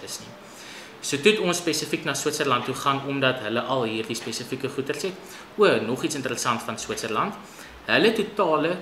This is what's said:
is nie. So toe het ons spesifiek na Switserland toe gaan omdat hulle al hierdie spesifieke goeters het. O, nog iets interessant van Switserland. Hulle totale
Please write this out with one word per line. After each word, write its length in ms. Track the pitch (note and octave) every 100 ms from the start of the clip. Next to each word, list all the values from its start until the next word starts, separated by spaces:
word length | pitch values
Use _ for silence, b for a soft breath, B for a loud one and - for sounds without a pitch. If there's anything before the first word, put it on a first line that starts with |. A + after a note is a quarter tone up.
is 160 | - -
nie. 100 | - - B B B B B B -
So 140 | C3+
toe 140 | G#3+ G#3+
het 60 | F3+
ons 140 | E3+
spesifiek 440 | E3 D3 C#3+ - D#3
na 80 | C3+
Switserland 480 | D3+ C#3+ C#3 B2 B2
toe 80 | B2+
gaan 220 | C#3+ C3+ C#3
omdat 380 | C#3 C3 B2+ G#2+
hulle 160 | A#2 B2+
al 140 | C3+ A2+
hierdie 320 | A2 A2 A#2
spesifieke 540 | A#2 A2 A#2 C3 B2+
goeters 300 | - C3+ - F#3+
het. 280 | F#3 B B B -
O, 60 | F#3+ A#2 A2
nog 180 | B2+ D#3
iets 100 | C#3
interessant 460 | B2+ A#2 B2+ A2+ -
van 140 | A2
Switserland. 540 | - G#2 A2 A2 F#3 - B B B B -
Hulle 240 | B2 G#3 A3+
totale 540 | - - F3 D3+ D#3+ F3+